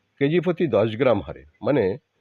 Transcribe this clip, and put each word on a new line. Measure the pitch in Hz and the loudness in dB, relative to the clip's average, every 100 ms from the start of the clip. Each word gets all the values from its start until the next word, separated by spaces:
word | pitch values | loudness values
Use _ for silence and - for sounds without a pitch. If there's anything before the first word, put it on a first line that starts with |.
| _ - | _ -2
কেজি | 143 170 | 0 0
প্রতি | 165 165 170 | 0 -2 0
দশ | 107 113 110 | 2 0 0
গ্রাম | 135 104 | 0 0
হারে, | 71 73 - _ | -2 -14 -16 _
মানে | 113 139 95 151 _ _ | -2 0 0 -2 _ _